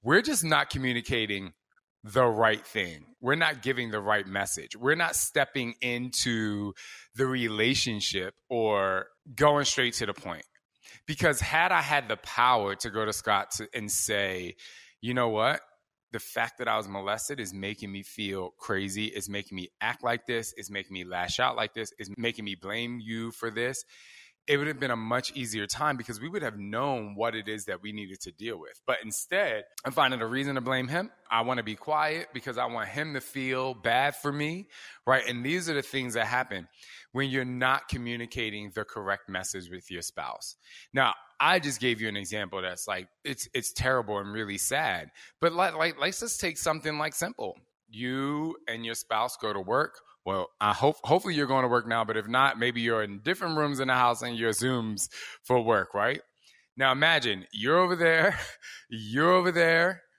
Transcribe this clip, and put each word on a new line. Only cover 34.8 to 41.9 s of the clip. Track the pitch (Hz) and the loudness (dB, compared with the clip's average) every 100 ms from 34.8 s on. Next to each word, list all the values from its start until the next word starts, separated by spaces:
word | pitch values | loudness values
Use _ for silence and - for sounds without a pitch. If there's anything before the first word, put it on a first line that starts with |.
| - - - | -20 -6 4
right? | 131 113 | 4 4
And | 120 127 | -2 -2
these | 175 165 | -2 0
are | 147 | -2
the | |
things | 135 139 123 117 | -2 -4 -2 0
that | 110 | 0
happen | 123 131 98 82 _ - - - | 0 -2 -6 -10 _ -20 -20 -8
when | 123 139 | -4 0
you're | 131 127 | 0 -2
not | 123 127 135 - | 0 2 2 0
communicating | 131 120 120 117 127 110 104 104 | -6 -4 -6 -6 -4 -4 -6 -8
the | 110 104 | -8 -8
correct | - 98 98 - | -6 -4 -4 -4
message | 95 92 98 87 | -6 -4 -8 -10
with | 90 - | -16 -12
your | 87 | -10
spouse. | - - 67 53 - - - - - | -8 -8 -8 -8 -12 -16 -20 -20 -4
Now, | 131 127 - - _ | 2 2 2 -10 _
I | 147 180 | 4 4
just | 143 131 | 2 0
gave | 127 | 0